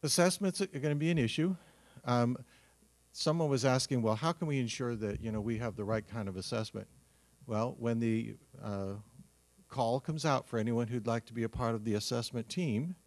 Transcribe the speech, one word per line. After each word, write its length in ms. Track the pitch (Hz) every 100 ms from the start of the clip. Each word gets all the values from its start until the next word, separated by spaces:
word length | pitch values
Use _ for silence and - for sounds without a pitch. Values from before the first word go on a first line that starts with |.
assessments 600 | 151 - 180 180 196 -
are 40 | 196
gonna 280 | 147 147
be 160 | 147 156
an 80 | 170
issue. 360 | 113 - 165 180 - - - -
Um, 340 | - 123 120 123 123 - _ _ _ _ _
someone 380 | - - 165 156
was 140 | 135
asking, 360 | 131 127 - 131
"Well, 140 | 113
how 180 | 110 160
can 140 | 170 160
we 120 | 139
ensure 380 | 120 - 123 117
that, 240 | 104 101
you 100 | 113
know, 100 | 107
we 180 | 104 113
have 180 | 120 101
the 80 |
right 220 | 101 110 104
kind 200 | 113 101
of 80 | 95
assessment?" 500 | 95 113 113 107 101 - _ _ _ _ -
Well, 300 | 110 117 -
when 220 | 117 117
the, 360 | 117 110 113 - - -
uh, 320 | 110 101 95 101 107 - - _ _ _ _
call 320 | 131 117 127
comes 240 | - 156
out 240 | 151 131 -
for 100 | 117
anyone 300 | 107 117 117
who'd 180 | 120 110
like 200 | 117 -
to 80 |
be 80 | 117
a 60 | 113
part 260 | - 120
of 100 | 113
the 100 | 107
assessment 540 | 104 - 120 117 120 113
team 460 | - 170 110 160 185